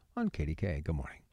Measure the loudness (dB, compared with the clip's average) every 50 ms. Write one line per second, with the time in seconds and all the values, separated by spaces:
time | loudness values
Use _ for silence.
0 | _ _ -4 0 0 0 0 0 0 0 0 0 0 0 0 0 0 0 0 0
1 | 0 -4 -8 -14 -18 _